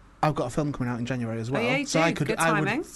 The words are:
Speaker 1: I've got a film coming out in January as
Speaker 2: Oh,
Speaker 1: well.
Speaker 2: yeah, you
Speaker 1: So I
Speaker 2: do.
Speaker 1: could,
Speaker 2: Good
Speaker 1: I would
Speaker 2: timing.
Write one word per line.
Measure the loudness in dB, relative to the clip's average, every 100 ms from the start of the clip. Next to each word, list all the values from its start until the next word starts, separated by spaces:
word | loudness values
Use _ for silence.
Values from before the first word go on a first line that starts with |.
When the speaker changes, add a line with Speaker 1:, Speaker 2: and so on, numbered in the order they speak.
| -20 0
Speaker 1:
I've | 0 2
got | -2
a |
film | 0 -2
coming | -2 -2
out | -2
in | -2
January | -4 -4 -4
as | -2
Speaker 2:
Oh, |
Speaker 1:
well. | 0
Speaker 2:
yeah, | 0 0
you | 0
Speaker 1:
So | 2
I | 2
Speaker 2:
do. | 2
Speaker 1:
could, | 0
Speaker 2:
Good | 2
Speaker 1:
I | 2 2
would | 2
Speaker 2:
timing. | 0 -4